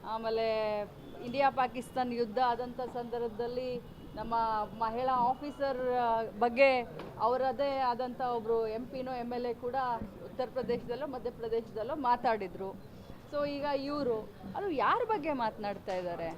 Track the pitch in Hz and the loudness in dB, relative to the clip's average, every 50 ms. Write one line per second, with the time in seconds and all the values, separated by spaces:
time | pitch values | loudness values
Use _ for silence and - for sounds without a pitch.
0 | - 208 220 226 226 226 220 226 226 226 220 220 214 214 208 208 208 202 - - | -4 -4 -4 -2 0 0 2 2 2 2 2 2 2 2 0 0 -2 -6 -10 -14
1 | - - - - - 247 233 277 277 269 254 262 254 247 247 254 240 - - 262 | -14 -14 -12 -8 -8 -4 2 4 4 6 6 4 0 0 0 -6 -8 -4 -2 -2
2 | 254 247 240 233 240 214 202 247 254 240 240 240 247 247 240 254 254 240 - 247 | 0 0 2 0 0 2 2 4 4 4 4 2 -2 -6 -4 -6 -6 -4 -4 -6
3 | 240 233 240 240 233 233 208 226 240 240 240 254 254 254 247 240 - - - - | -4 -4 -2 -2 -2 -2 -2 -2 -4 -2 -2 -2 -2 -2 -4 -4 -6 -10 -14 -14
4 | - - - 208 214 226 233 226 226 226 220 214 208 208 196 226 226 220 226 240 | -14 -12 -8 -8 -4 0 2 2 2 2 2 0 -2 -4 -2 -2 -2 0 0 0
5 | 262 262 262 247 233 247 262 247 285 294 - - 277 269 262 247 254 247 247 247 | 2 4 4 6 6 4 4 2 -2 -8 -4 -2 0 0 0 0 2 2 4 4
6 | 240 233 226 226 226 214 - 208 233 240 233 247 277 269 262 254 233 - - - | 4 4 4 2 2 -2 2 4 4 4 8 8 8 10 8 6 2 -2 -8 -10
7 | - - - - 214 226 247 262 262 262 247 240 285 277 269 269 262 247 240 233 | -10 -10 -2 2 4 4 4 4 2 2 2 2 0 2 2 2 2 2 2 0
8 | 254 254 240 247 262 247 240 233 208 220 226 226 226 220 214 226 254 233 285 262 | -2 -4 -2 -2 -2 0 0 0 0 2 2 2 2 0 -2 -4 -6 -6 -6 -6
9 | 254 254 262 247 233 240 247 240 247 247 226 233 - 247 247 269 262 247 233 226 | -4 -4 -4 -4 -4 -4 -4 -2 -2 -2 -4 -4 -4 -2 0 0 0 0 -2 -2
10 | 214 - - - - - - - 254 247 - 254 240 196 240 240 240 240 240 247 | -4 -8 -10 -12 -12 -10 -4 -4 -4 -2 -2 -4 0 0 -2 -2 -2 -6 -6 -4
11 | 294 294 262 240 220 247 240 - 226 226 220 233 226 208 190 220 214 240 311 - | -4 -6 -6 -6 -6 -6 -6 -6 -4 0 0 -2 -2 -2 -6 -6 -4 -4 -4 0
12 | 269 240 247 240 240 254 226 214 196 180 170 - 190 190 196 - - - - - | 2 2 2 4 4 2 2 2 0 -6 -6 -8 -8 -8 -8 -10 -14 -16 -16 -16
13 | - - - - - - - 285 285 285 285 277 277 294 285 277 269 277 294 294 | -16 -16 -16 -16 -14 -6 -2 -2 0 0 -2 -2 0 0 0 0 -2 -2 -2 0
14 | 277 247 226 220 208 - - - - - - - 403 392 320 254 202 240 349 466 | 0 0 0 0 -4 -8 -14 -12 -12 -8 -6 -4 -2 0 2 4 4 4 4 4
15 | 494 440 440 392 285 320 294 254 233 220 214 - 208 202 202 196 - - 190 185 | 2 0 0 0 0 -2 0 0 0 -2 -2 -4 -4 -4 -4 -6 -4 -4 -4 -2
16 | 180 180 170 170 170 160 160 | -2 -4 -4 -4 -4 -6 -6